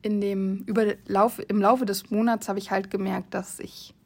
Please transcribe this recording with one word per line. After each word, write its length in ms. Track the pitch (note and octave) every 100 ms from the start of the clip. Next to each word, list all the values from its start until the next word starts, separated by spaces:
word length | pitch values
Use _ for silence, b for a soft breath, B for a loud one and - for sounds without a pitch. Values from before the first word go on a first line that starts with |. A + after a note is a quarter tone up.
in 180 | G#3+ G#3
dem, 440 | G3+ G3 F#3+ F#3+ -
über 280 | A3 G#3+ - -
Lauf-, 320 | G3 A3 -
im 220 | - G3+
Laufe 240 | G3 B3+
des 260 | A3+ G3 -
Monats 380 | G#3 A3+ A3+ -
habe 100 | G3
ich 120 | G3+
halt 200 | F#3+ G3
gemerkt, 440 | G3 F#3+ F#3+ F#3+
dass 260 | G3 F#3 -
ich 340 | - - - -